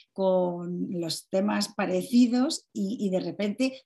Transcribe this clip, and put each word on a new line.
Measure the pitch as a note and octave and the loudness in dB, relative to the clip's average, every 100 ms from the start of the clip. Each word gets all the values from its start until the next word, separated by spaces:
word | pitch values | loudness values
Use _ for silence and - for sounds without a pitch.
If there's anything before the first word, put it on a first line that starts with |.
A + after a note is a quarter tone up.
| - | -16
con | - F#3+ F#3 F3+ F3 F3 F3 G3 F3 | -2 2 2 2 -2 -6 -6 -4 -4
los | E3 - - | -4 -6 -4
temas | F#3+ G#3 G#3 G#3 | 0 0 0 -2
parecidos | - F#3 F#3 F3+ A#3+ A#3+ B3 C#4+ - _ | -4 0 0 2 4 6 4 0 -2 _
y, | A3 G3 G3+ | -6 -4 -2
y | G3+ | 0
de | F3+ | 0
repente | F3 D#3+ G#3 G3+ C4 C4 | -2 -2 -4 0 -2 -2